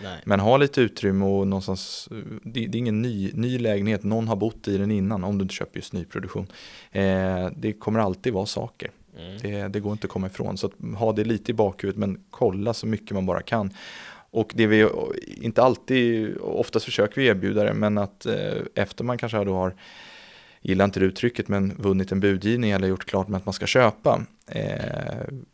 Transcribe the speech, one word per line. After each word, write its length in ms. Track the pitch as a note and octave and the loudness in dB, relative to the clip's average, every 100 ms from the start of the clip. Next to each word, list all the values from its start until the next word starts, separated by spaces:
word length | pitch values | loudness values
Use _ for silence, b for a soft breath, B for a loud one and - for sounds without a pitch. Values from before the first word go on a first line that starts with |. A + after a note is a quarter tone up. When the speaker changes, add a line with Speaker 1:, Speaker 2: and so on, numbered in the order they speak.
Speaker 1:
Nej. 180 | G2 E2+ - | -14 -10 0
Speaker 2:
Men 140 | G2 | 4
ha 180 | G#2 C#3 | 6 6
lite 240 | C#3+ C#3 | 6 4
utrymme 440 | A2+ - G2+ F#2+ G2 | 2 2 2 4 4
och 220 | G2 G2 | 2 2
någonstans, 600 | F#2+ F#2+ F#2+ - - - A2 G#2 G#2+ | 0 -2 -6 -6 -10 -12 -12 -12 -12
det, 240 | A2+ A#2+ G#2+ | -8 -6 -4
det 100 | A2+ | -2
är 20 | |
ingen 220 | A#2+ G#2+ | 0 0
ny, 300 | A#2+ G#2 F#2+ | 0 -2 -4
ny 260 | - A#2+ B2+ | -2 -2 0
lägenhet. 440 | A2+ G2+ G2+ G2+ | 0 2 2 0
Någon 240 | G2+ A2+ A2+ | 0 0 0
har 80 | G#2 | 0
bott 320 | A2 - - | -2 -2 -2
i 100 | G2 | 0
den 140 | G2+ | 2
innan 320 | G#2 F#2+ G#2 | 2 0 -2
om 140 | F#2 G2+ | -2 -2
du 60 | |
inte 120 | F#2+ - | -2 -4
köper 220 | - - | -8 -10
just 160 | - | -8
nyproduktion. 540 | F#2+ E2+ - F#2 G#2 G2 B B B B | -8 -8 -8 -8 -8 -8 B B B B
Eh, 560 | G2 G2 F#2+ F#2 F#2 F2+ - | 0 2 2 0 -2 -4 -4
det 180 | G#2+ | -6
kommer 260 | G2+ A2 A2 | -4 -2 0
alltid 340 | G2+ F#2 B2+ | 0 -2 -2
vara 120 | G2 G#2 | -2 -4
saker. 460 | - A#2 - - - _ - | -6 -8 -10 -14 -14 _ -18
Speaker 1:
Mm. 180 | E2+ G2 | -16 -10
Speaker 2:
Det, 260 | G2+ G2+ G2 | -8 -6 -4
det 120 | G#2 | -4
går 120 | G#2 | -4
inte 160 | G#2 - | -4 -4
att 40 | |
komma 160 | - F#2+ | -4 -4
ifrån. 300 | - G2 F#2+ | -4 -6 -4
Så 100 | G2+ | -6
att 60 | - A2+ G#2 | -6 -10 0
ha 140 | A2+ | 0
det 100 | G#2+ | 2
lite 280 | G#2+ G#2+ - | 0 0 0
i 20 | |
bakhuvudet, 440 | A2 G2+ - G2 G2 | 2 0 0 -4 -2
men 240 | G2+ F#2 - | -2 -4 -12
kolla 440 | - A#2 F#2+ G#2+ | 0 0 2 -4
så 140 | A2+ A2+ | -4 -4
mycket 240 | G#2+ - | -4 -4
man 140 | G2 F#2 | -4 0
bara 160 | F#2 | -2
kan. 320 | - A#2 G2 B B B B B B | 0 -2 -2 B B B B B B
Och 200 | A2+ A2 A2 | -2 -2 2
det 120 | G#2+ | 6
vi 220 | G#2+ A2 - - - - | 6 6 4 -4 -6 -8
inte 360 | - A#2 - | -8 0 4
alltid, 760 | B2+ A#2+ - C3 A#2+ A2+ G#2+ - | 4 4 2 2 4 2 -2 -4
oftast 480 | G2 - A2+ A2+ - | -4 -2 0 -2 0
försöker 360 | A2+ G#2+ - | 0 0 4
vi 60 | B2+ | 4
erbjuda 360 | G2 G2 G#2 | 4 2 2
det, 100 | G#2 | 2
men 240 | G#2 G#2 G#2 | 2 0 0
att, 280 | G2 - A#2+ | -2 -4 -4
eh, 280 | G#2 G2+ G#2 - - | -2 -2 -4 -4 -2
efter 280 | G2 - | -2 -2
man 140 | A#2+ B2 | -4 -2
kanske 260 | A#2 A2 | -2 0
då 100 | G2 | 0
har, 220 | F#2 F#2 F#2 B B B B B B B B | 0 0 -4 B B B B B B B B
gillar 240 | - F#2+ G2+ | 0 4 4
inte 140 | F#2+ | 4
det 60 | F#2+ | 2
uttrycket, 420 | - A#2+ - G2+ | 4 0 0 -2
men 260 | G2+ G2 - | 0 0 0
vunnit 340 | G2 F#2+ F#2+ | 2 2 2
en 80 | F#2+ | 2
budgivning 520 | G2+ G2 G2+ A#2+ A2 | 2 2 0 0 0
eller 160 | G2 F#2+ | 2 0
gjort 180 | F#2 - | 0 -2
klart 220 | G2 F#2+ | -2 0
med 100 | F#2+ | -4
att 80 | G2 | -4
man 80 | |
ska 120 | F#2 G2+ | -4 2
köpa, 560 | B2+ A2+ - D3 - - _ - | 4 4 4 2 2 -2 _ -10
eh, 720 | - G#2 - - - - A#2+ - C3 - | -6 -4 -4 -6 -6 -6 -8 -10 -12 -16